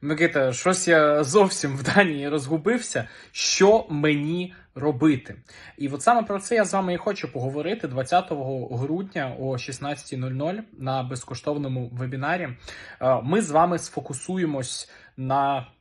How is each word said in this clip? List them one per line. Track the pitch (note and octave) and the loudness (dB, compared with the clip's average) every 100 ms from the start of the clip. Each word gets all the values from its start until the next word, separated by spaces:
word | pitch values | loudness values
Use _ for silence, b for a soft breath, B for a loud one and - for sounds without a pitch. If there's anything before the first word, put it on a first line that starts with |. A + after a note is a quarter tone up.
"Микита, | C#3 D3+ E3+ D3+ C3 | -4 0 2 4 2
щось | B2 F3+ F#3 - | 2 2 2 4
я | E3 D3+ D3 | 6 6 4
зовсім | C#3+ F#3 G3 - D3+ C3+ | 4 6 4 2 -4 -4
в | |
Данії | C3+ F#3+ F#3+ D3 C#3 | 0 4 4 2 -2
розгубився. | D3+ C3 D#3+ D#3 A#3+ - - A2 B B | -2 -2 -2 0 -2 -2 -6 -6 B B
Що | - - - F#3+ A3 - | -4 -2 4 6 6 4
мені | D3+ D3+ D3 D3 F3 F3+ B B | 0 2 2 0 -2 -4 B B
робити?" | - D3 C3+ D#3 C#3 - G2+ _ B B - | -4 -2 2 4 2 -2 -18 _ B B -8
І | C#3+ | -6
от | C#3+ | 0
саме | - A#3+ | 4 4
про | A3 G3+ | 2 -4
це | G3 | -2
я | A#3 | 0
з | G3 | 2
вами | G3 F#3 | 0 0
і | F3 | -2
хочу | - G3 D3 | -2 -4 -6
поговорити | C3+ C3 C#3+ D3+ A3+ D#3+ | -4 -4 -4 -4 -4 -4
двадцятого | B2+ C3 F3 F3+ D3+ C3 C3 A#2+ A#2+ | -4 0 0 0 -6 -4 -6 -6 -4
грудня | C3+ E3 G3 F3 C3+ B2+ | -2 -4 -4 -6 -6 -4
о | C3 B2 | -4 -4
шістнадцятій | B2+ C3 C#3+ C#3+ - C3+ | -6 -8 -8 -8 -8 -6
нуль | B2+ | -6
нуль | C3 D3+ G3 A3 - | -4 -4 -4 -10 -10
на | C3 C3 | -4 -4
безкоштовному | B2+ B2+ - B2 - D3 C#3+ B2+ B2 | -4 -8 -10 -8 -4 -4 -2 -4 -6
вебінарі. | A#2+ B2+ C3+ C#3+ F3+ D#3+ B2 B B B B | -6 -6 -4 -4 -4 -4 -10 B B B B
Е, | B2+ B2+ | 2 2
ми | A#2 F#3+ | 2 0
з | F#3+ | 2
вами | D3 F3+ E3+ | 4 4 2
сфокусуємось | - - - C#3 - F#3 E3 C#3+ B2+ - - B B - | -4 -10 -10 -10 -6 -2 -2 -2 -6 -10 -12 B B -10
на | C3 C3+ C#3 C#3 B2+ _ | -2 0 2 -2 -6 _